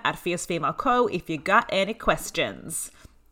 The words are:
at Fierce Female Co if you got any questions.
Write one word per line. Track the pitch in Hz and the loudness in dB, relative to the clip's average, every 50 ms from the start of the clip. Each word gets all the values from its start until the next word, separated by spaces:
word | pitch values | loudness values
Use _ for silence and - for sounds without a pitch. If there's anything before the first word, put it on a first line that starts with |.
| - | 0
at | 139 156 | -2 -2
Fierce | - - 180 175 170 - | -2 -2 -2 -2 -2 -2
Female | - 185 165 151 135 160 | -2 -2 0 0 -2 -2
Co | - - 269 247 247 247 220 | 0 0 2 4 4 4 2
if | - 175 - - | 2 -4 -4 -4
you | 170 | -6
got | 147 143 - 190 226 233 - - | -4 0 4 4 4 4 4 2
any | 190 196 190 226 | 0 0 0 -2
questions. | - - - - 156 - - - - 147 113 98 64 - - 165 - - - - - - - - - _ _ | -4 0 0 0 0 0 -6 -2 -2 -2 -2 -2 -8 -10 -10 -8 -8 -8 -10 -12 -20 -20 -20 -20 -20 _ _